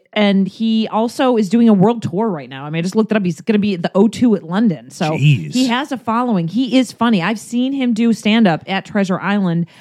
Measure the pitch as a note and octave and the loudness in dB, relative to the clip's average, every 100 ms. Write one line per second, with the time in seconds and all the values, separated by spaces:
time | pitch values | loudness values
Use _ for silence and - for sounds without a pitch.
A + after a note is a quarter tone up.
0 | _ G#3+ G#3 G3 F#3+ - A3+ A3 A3 G#3 | _ 0 2 2 0 -2 -2 0 -2 -2
1 | A#3 - C4 A#3 F#3+ A#3 A#3 G3+ G3+ A#3+ | -4 0 0 2 2 4 4 6 4 2
2 | - E3+ A3+ D#3+ B2 C3+ D3 D#3+ F3+ G#3+ | -4 -4 -4 -6 -10 -12 -6 -4 -2 -2
3 | A3 G#3+ F3+ D#3 - G#3 G#3 F3+ F3 F#3 | 0 0 -2 -2 -2 0 0 -2 0 2
4 | G#3+ - B3 G3 D#3+ F#3 A#3 C3+ B2 - | 2 2 0 0 -2 0 0 -2 -8 -4
5 | D#3 D#3 D3 C3 D#2 B3 C4 B3 D4 B3 | -4 2 2 2 0 -2 0 -2 -4 -6
6 | - A3+ B3 F#3+ E3 G3+ C4 B3+ A#3+ - | -4 -2 0 -2 -2 -4 0 0 0 -2
7 | A#3 G3+ E3+ A3 - A#3+ B3+ C#4 B3 A3 | 0 2 0 -4 -6 -4 -2 -2 -2 0
8 | A#3 A3 G#3+ A3 G#3 D#3 - F#3+ - G#3 | 0 0 2 4 4 0 -4 -6 -4 -2
9 | F#3+ F3+ F3 G#3 F#3 E3 E3+ - | 0 -2 -2 0 0 -2 -4 -10